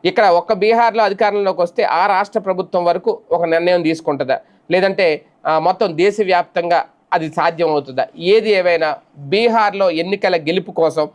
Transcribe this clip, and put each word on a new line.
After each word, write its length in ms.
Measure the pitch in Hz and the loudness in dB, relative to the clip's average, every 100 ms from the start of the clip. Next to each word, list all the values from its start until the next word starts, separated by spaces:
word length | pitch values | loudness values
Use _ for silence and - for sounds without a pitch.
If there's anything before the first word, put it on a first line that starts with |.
ఇక్కడ 220 | 175 185 208 | 0 2 4
ఒక్క 260 | 175 170 | 4 2
బీహార్లో 520 | 208 208 226 233 220 | 0 2 2 2 2
అధికారంలోకి 560 | 214 196 214 202 196 170 | -2 0 0 0 -2 -2
వస్తే 220 | 175 208 | -4 -2
ఆ 240 | 214 165 196 | -2 0 0
రాష్ట్ర 340 | 190 196 220 | 0 -2 -4
ప్రభుత్వం 440 | 190 185 185 185 | -4 -4 -2 -2
వరకు 340 | 175 170 - - _ | 0 0 -2 -6 _
ఒక 120 | - | -2
నిర్ణయం 380 | 170 165 175 180 | 0 0 2 0
తీసుకుంటుందా, 580 | 160 160 - 139 135 131 - _ _ | 0 -2 -4 -4 -2 -4 -6 _ _
లేదంటే, 540 | 180 190 190 180 147 _ _ - | 0 0 2 0 0 _ _ -2
ఆ, 120 | 156 | 0
మొత్తం 380 | 165 180 202 156 | 0 0 -2 0
దేశవ్యాప్తంగా 880 | 196 202 190 180 175 - 175 170 - _ _ | 0 0 0 0 0 -4 0 0 -2 _ _
అది 160 | 180 160 | -4 -2
సాధ్యం 380 | 143 160 165 165 | -2 -2 0 0
అవుతుందా? 360 | 151 135 131 - - | 0 -4 -6 -6 -4
ఏది 320 | 170 214 220 | 2 2 2
ఏవైనా 460 | 196 180 170 156 147 _ 147 | 0 2 0 0 -4 _ -20
బీహార్లో 720 | 139 196 233 226 208 196 190 | -4 0 2 2 0 0 0
ఎన్నికల 460 | 160 170 202 202 175 | 0 -4 -2 0 -2
గెలుపు 340 | 147 180 170 | -2 -4 -4
కోసం 380 | - 160 151 151 | 0 0 0 -4